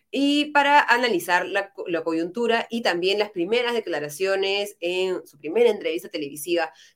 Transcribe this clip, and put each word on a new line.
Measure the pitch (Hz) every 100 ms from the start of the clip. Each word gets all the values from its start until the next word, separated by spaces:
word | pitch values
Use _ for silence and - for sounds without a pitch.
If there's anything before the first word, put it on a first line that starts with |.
| _
y | 269 285 294 294
para | 302 285 294
analizar | - 240 247 175 185 180 185
la | 196 196
co-, | - -
la | 165
coyuntura | 165 160 175 233 233 226 -
y | 233
también | 220 175 180 208
las | 208
primeras | 180 175 233 240
declaraciones | 240 185 151 147 147 190 196 196 202 208 -
en | 170 180 185 180 -
su | -
primera | 147 202 240
entrevista | 208 165 170 -
televisiva | 160 143 147 180 170 160 - -